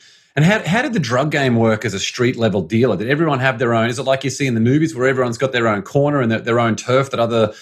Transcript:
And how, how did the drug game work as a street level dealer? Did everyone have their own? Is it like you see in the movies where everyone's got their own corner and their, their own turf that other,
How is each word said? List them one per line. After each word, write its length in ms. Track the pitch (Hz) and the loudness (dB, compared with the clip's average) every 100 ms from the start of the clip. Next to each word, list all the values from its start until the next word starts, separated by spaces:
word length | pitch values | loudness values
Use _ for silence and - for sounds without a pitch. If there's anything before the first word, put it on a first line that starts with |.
| - _ _ | -20 _ _
And 100 | - | 2
how, 220 | 160 214 - | 2 2 0
how 140 | 214 | -2
did 140 | 285 | 0
the 60 | 220 | -2
drug 300 | 120 123 151 | 0 0 0
game 260 | 151 135 117 | 0 2 2
work 280 | 113 107 | 2 2
as 80 | 113 | -2
a 60 | 95 | -4
street 380 | - - 123 120 | -6 -2 -2 0
level 260 | 113 98 | 0 0
dealer? 340 | 80 110 123 95 | -2 2 2 0
Did 140 | 110 | -2
everyone 280 | 147 165 135 | 0 0 0
have 180 | 131 120 | 0 0
their 160 | 120 | 0
own? 160 | 117 113 | 2 0
Is 80 | 120 | -2
it 60 | |
like 200 | 131 135 | -2 -2
you 60 | 135 | -2
see 160 | - 139 | -4 -2
in 80 | |
the 60 | 113 | 0
movies 340 | 117 147 160 | 2 2 0
where 120 | 123 127 | 0 0
everyone's 300 | 127 120 117 | 0 -2 -2
got 160 | 135 | -2
their 160 | 123 113 | 0 0
own 140 | 101 | 0
corner 380 | 95 143 147 147 | -2 0 0 0
and 120 | 117 | 0
their, 80 | 110 | -2
their 180 | 117 117 | 0 0
own 160 | 117 | 0
turf 360 | 104 - 127 135 | -2 0 0 0
that 100 | - | -2
other, 320 | 113 117 107 - | 0 2 0 -2